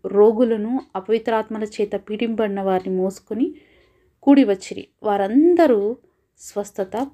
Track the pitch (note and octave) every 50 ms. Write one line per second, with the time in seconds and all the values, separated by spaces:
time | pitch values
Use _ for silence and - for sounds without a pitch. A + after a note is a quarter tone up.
0 | - - F#3+ G3+ G#3 A3 A3 A3 B3+ A3+ A3+ G#3+ G#3 A3 B3+ C4+ - _ - F#3+
1 | F#3 - A3 A3+ A3+ A#3+ A3+ A3 G#3+ A3 A3 G#3+ G#3+ G#3 - - G#3 G3+ G#3 G3
2 | - - G#3+ G#3+ A#3 A#3 A3+ G#3 A3 G3+ G3 G3 F#3+ F#3+ F#3+ F#3 F#3 G3 F#3 F#3
3 | F#3 F#3+ F#3+ - _ - A3 A3 C#4 F#4+ - - _ _ _ _ _ _ _ _
4 | _ _ _ _ - C#4 C#4+ C#4 B3+ G3+ G3 G3 - - G3 - - - _ _
5 | - G#3+ G#3 G3+ G3 G3 A3+ C#4 D#4 F4 F4 E4+ E4 C#4+ A#3+ G3+ G3+ G#3+ B3 -
6 | _ _ _ _ _ _ _ _ - - - G3+ G3+ - _ - F#3+ F#3 - A3
7 | C#4 C#4